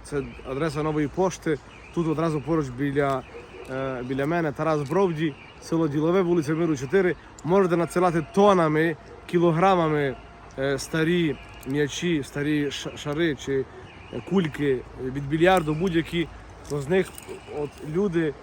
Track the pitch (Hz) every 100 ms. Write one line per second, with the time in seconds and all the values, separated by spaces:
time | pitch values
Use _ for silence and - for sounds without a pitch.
0 | - 143 127 113 127 131 160 147 151 151
1 | 143 170 185 - 165 147 - - - -
2 | 160 151 165 151 131 165 139 123 143 139
3 | 143 135 - - - - - 131 135 131
4 | 123 135 143 170 160 135 156 151 139 165
5 | 196 156 160 135 - - - 165 160 151
6 | 160 185 175 175 143 160 170 147 131 185
7 | 180 151 - - 147 190 185 170 170 180
8 | 180 165 151 196 202 185 160 151 165 156
9 | - - - 175 170 160 190 185 160 151
10 | 139 120 - - - - 139 135 - 160
11 | 160 175 160 131 - - - 143 143 -
12 | 175 160 127 147 143 151 143 - 151 127
13 | 151 147 170 135 - 135 127 - - -
14 | - 123 - 190 160 131 147 127 - -
15 | 131 135 139 156 170 185 151 156 190 165
16 | 151 170 156 - - - - 147 135 185
17 | 180 - - 120 - 127 147 - 143 156
18 | 208 170 160 -